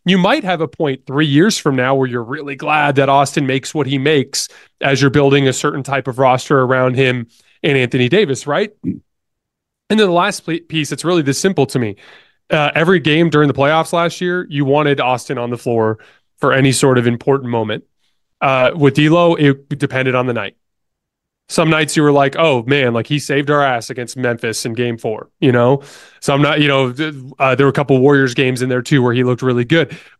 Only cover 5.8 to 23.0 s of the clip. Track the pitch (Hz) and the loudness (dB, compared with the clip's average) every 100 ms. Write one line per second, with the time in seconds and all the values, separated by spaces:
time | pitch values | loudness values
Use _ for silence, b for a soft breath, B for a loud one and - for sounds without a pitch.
5.8 | 131 139 135 120 131 127 - 143 127 131 | -4 -6 -4 0 2 2 0 0 2 2
6.8 | 127 127 131 123 117 b b b 170 135 | 0 2 0 -2 -8 b b b 0 0
7.8 | 123 131 123 175 180 131 - 147 214 - | 0 0 2 2 0 -2 -4 -4 -4 -8
8.8 | - - - _ _ _ _ _ _ _ | -10 -10 -14 _ _ _ _ _ _ _
9.8 | - 214 202 170 196 190 - 170 - 156 | -2 0 2 2 0 -4 -8 -10 -6 -6
10.8 | 147 139 160 175 139 139 190 185 131 135 | -6 -4 -2 0 0 0 0 0 0 -2
11.8 | 113 98 b b b b - 160 147 147 | -4 -8 b b b b -4 0 0 0
12.8 | 165 185 143 151 170 147 147 127 139 160 | 2 2 2 2 2 2 2 2 2 0
13.8 | 160 175 170 - 180 180 - 143 135 147 | 0 -2 -4 -4 -6 -6 -6 -4 0 0
14.8 | 147 143 127 123 - 131 120 120 127 117 | 2 0 0 -4 -6 -8 -6 -6 -4 -2
15.8 | 110 110 b b _ _ 143 131 135 127 | -2 -4 b b _ _ 0 4 2 2
16.8 | 139 127 120 120 - 139 127 120 113 107 | 2 2 2 0 -2 -2 -2 -4 -4 -8
17.8 | - _ _ _ _ _ 143 131 127 165 | -12 _ _ _ _ _ 0 2 0 2
18.8 | 143 139 151 170 175 170 143 135 - 143 | 2 4 2 4 2 2 2 0 -6 -8
19.8 | 143 131 131 127 127 120 98 - _ _ | -4 -4 -2 -2 -2 -4 -8 -14 _ _
20.8 | _ _ _ _ _ _ - - 160 156 | _ _ _ _ _ _ -6 0 2 2
21.8 | 151 - 147 143 139 - 165 131 117 143 | 0 2 2 4 2 2 0 0 0 0
22.8 | 127 117 | 0 -2